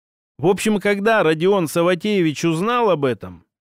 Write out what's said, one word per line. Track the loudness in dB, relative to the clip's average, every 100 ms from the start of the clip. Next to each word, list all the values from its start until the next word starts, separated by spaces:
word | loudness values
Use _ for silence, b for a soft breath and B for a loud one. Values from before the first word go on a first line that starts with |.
| _ _ _ -4
В | 0
общем, | 0 0 0
когда | 0 0 0 2
Родион | 2 2 2 0 0
Саватеевич | 0 0 0 0 0 0 0 -2
узнал | -2 -2 0 0
об | 2 0
этом, | -2 -8 -18 _ _